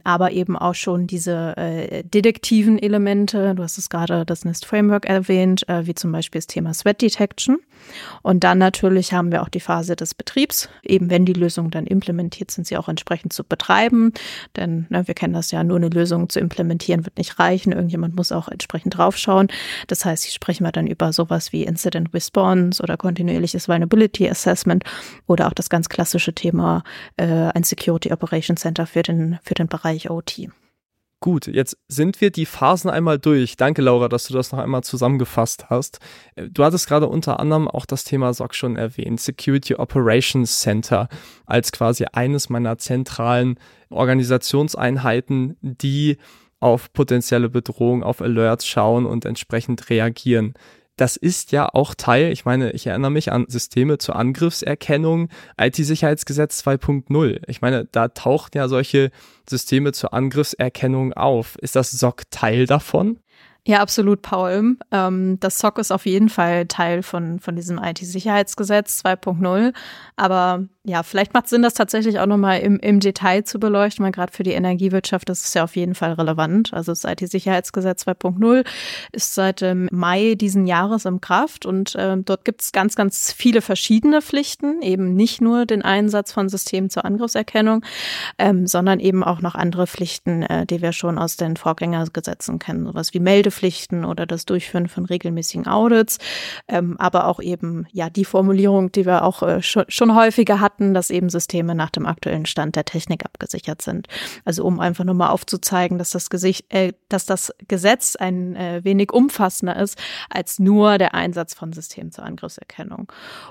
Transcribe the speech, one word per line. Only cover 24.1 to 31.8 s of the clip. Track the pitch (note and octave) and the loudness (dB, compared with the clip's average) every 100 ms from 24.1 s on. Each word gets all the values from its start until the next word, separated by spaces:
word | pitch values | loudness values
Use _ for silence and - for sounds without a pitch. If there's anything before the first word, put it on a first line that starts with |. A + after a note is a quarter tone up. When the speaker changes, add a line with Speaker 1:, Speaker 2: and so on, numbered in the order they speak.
| - F3+ | 4 0
Speaker 1:
Assessment | - - F3+ - F3+ - - - - - | 2 0 0 2 0 0 -10 -16 -10 0
oder | E3+ E3 | 2 2
auch | |
das | - - | -2 -2
ganz | E3+ E3 | -2 -2
klassische | - E3+ - - | -4 -2 0 -2
Thema, | E3 F3 E3+ E3+ E3+ - - - - | -2 -2 0 2 0 -4 -14 -12 -4
äh, | |
ein | E3+ E3 E3 F3 | 0 2 2 0
Security | E3+ - - E3 - | 0 -2 -2 -2 -2
Operations | E3 E3 E3 - E3+ | -4 -2 -2 -2 -2
Center | E3 E3 E3 | -2 -4 -4
für | - | -6
den, | - E3 D#3+ E3+ | -4 -2 -2 -4
für | - | -4
den | F3 E3 | -4 -2
Bereich | D#3+ E3 D#3+ - | -2 -4 -4 -6
O | E3 | -8
T. | - - - - _ _ _ _ _ _ | -8 -12 -14 -18 _ _ _ _ _ _
Speaker 2:
Gut, | F3+ E3+ - | 0 0 0
jetzt | - C3+ - | -2 -2 -6